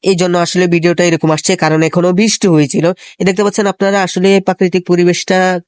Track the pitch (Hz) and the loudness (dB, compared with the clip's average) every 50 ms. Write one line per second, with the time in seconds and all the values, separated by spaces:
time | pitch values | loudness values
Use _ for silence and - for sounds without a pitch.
0 | - - 196 170 185 180 175 175 170 165 - 180 185 175 170 175 160 175 170 - | 0 0 0 0 0 0 0 0 -2 0 0 0 0 2 0 2 2 0 0 2
1 | 175 175 165 156 - 160 156 151 - - 190 180 - 156 156 156 160 165 - 180 | 2 0 0 0 0 0 -2 0 0 -4 -2 0 0 0 0 0 0 0 0 0
2 | 170 180 180 180 220 220 - - - 196 165 151 147 135 - 147 151 170 185 _ | 0 0 2 2 0 0 0 0 0 2 2 2 2 0 -2 -2 -2 -2 -2 _
3 | - - - _ 190 185 190 190 208 202 196 - 208 202 190 _ 196 196 196 202 | -12 -20 -10 _ -2 -2 0 0 -2 -2 0 0 -2 -2 -2 _ -2 0 0 0
4 | 190 170 - 185 180 196 196 196 190 - 185 _ 196 180 165 185 175 - 175 175 | -2 -2 -4 -2 0 2 2 2 0 -2 -2 _ -2 0 0 -2 -2 0 0 2
5 | 175 175 175 - - - 190 185 185 185 185 175 170 | 2 2 0 -2 -2 -2 0 0 0 0 -2 -4 -8